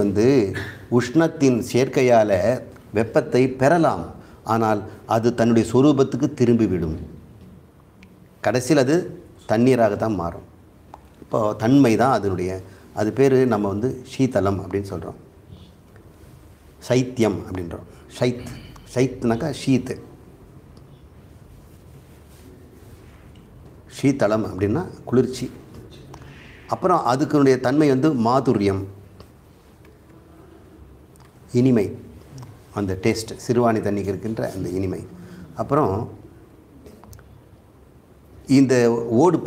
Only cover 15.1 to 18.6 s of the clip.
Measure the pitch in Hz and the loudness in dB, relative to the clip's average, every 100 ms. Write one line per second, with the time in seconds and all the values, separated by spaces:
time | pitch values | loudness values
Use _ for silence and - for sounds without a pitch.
15.1 | - - - - - - - - - - | -16 -20 -20 -20 -20 -20 -20 -20 -20 -20
16.1 | - - - - - - - - 127 127 | -20 -20 -20 -20 -20 -20 -10 0 0 0
17.1 | - 107 85 - 92 85 90 - - - | 0 -2 -2 -8 -10 -10 -12 -18 -20 -14
18.1 | - 123 120 - - | -4 -4 -4 -12 -16